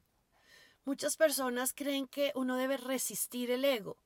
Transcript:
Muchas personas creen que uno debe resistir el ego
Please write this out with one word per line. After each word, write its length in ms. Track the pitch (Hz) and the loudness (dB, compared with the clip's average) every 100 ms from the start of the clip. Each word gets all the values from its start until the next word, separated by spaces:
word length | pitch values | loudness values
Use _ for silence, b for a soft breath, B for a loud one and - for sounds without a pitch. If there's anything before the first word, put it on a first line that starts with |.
| _ _ _ b b b b b | _ _ _ b b b b b
Muchas 320 | - 269 294 - | -6 -4 -4 4
personas 560 | 311 262 254 240 254 | 4 4 0 0 -2
creen 340 | - 285 277 262 | -2 -2 -2 -2
que 260 | - 277 | -2 -2
uno 220 | 262 254 254 | 0 0 0
debe 200 | 262 277 | 0 -2
resistir 760 | 240 254 - 196 - 247 240 | -2 -2 -2 -4 -4 -2 -2
el 140 | 247 | 2
ego 320 | 277 240 170 - | 2 2 -4 -12